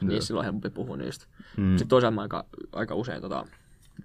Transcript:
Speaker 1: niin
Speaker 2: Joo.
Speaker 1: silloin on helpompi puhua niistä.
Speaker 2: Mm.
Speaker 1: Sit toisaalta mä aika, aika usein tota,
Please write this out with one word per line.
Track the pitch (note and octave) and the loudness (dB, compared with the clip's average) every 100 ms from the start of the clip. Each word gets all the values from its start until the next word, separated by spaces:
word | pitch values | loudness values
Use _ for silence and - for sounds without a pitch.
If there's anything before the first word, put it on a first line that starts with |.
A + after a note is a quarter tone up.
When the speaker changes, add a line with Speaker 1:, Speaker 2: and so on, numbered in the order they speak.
Speaker 1:
niin | F#2+ | 0
Speaker 2:
Joo. | E2+ | 0
Speaker 1:
silloin | - G#2+ | 0 -2
on | |
helpompi | F#2+ G2 G2 | -2 -4 -6
puhua | - B2+ C2+ | -6 -8 -6
niistä. | B1 - - _ - - | -8 -10 -16 _ -10 0
Speaker 2:
Mm. | F#2+ F#2 | 4 4
Speaker 1:
Sit | - | 6
toisaalta | B2+ A#2+ | 6 6
mä | A2 | 2
aika, | G#2 E2 - - - | -2 -6 -8 -14 -10
aika | - A2 | -6 -4
usein | D#2+ A#2+ D2 | -2 -4 -6
tota, | F#2 C#2 - - _ - - - | -6 -6 -8 -16 _ -20 -20 -20